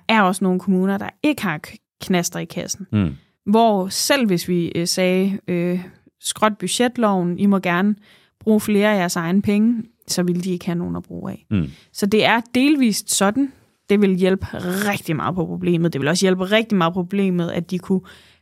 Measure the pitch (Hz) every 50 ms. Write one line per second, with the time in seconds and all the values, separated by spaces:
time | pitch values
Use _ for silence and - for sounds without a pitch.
0 | _ - 170 170 196 180 190 - 202 185 185 185 - 202 190 185 185 190 196 196
1 | 202 190 - _ - 302 294 - - 180 151 151 - - - - _ _ _ -
2 | - - 185 175 175 - - 170 165 - - - - - - - 190 - - 104
3 | 95 78 67 - _ _ _ _ - 202 202 226 233 226 208 190 185 190 - -
4 | - - 294 277 240 202 180 175 - - 180 175 170 - - 170 170 180 - 185
5 | 185 180 185 185 190 196 196 - - - 180 175 170 180 180 180 180 - - _
6 | _ _ _ _ - - - - 214 214 208 - - 175 - - 240 247 247 247
7 | 226 208 196 185 175 175 175 - 202 202 202 190 180 180 170 175 196 208 208 -
8 | _ _ _ _ _ _ _ - - 214 214 214 - 214 208 202 208 214 214 196
9 | 175 175 - 180 165 165 180 202 202 208 202 208 220 233 240 226 - - _ _
10 | _ - - 180 180 175 175 180 175 190 180 175 - 175 170 170 180 180 170 175
11 | 175 - 175 85 190 196 190 - _ - 107 92 78 67 - - - _ - -
12 | 214 196 214 214 156 131 214 233 226 - - 247 262 294 311 277 254 220 196 -
13 | - - - - 196 196 220 262 277 269 - _ _ _ _ _ _ - 202 208
14 | 202 190 185 175 185 185 190 190 - - - 180 185 180 185 196 208 202 202 -
15 | - - 156 131 80 120 180 185 160 170 170 87 180 175 170 165 170 165 - -
16 | 131 147 170 180 196 185 185 185 185 190 214 220 226 226 208 190 165 165 185 190
17 | 175 175 202 202 196 190 180 175 170 - - - 170 - 185 175 - - 190 185
18 | - - - - - _ _ _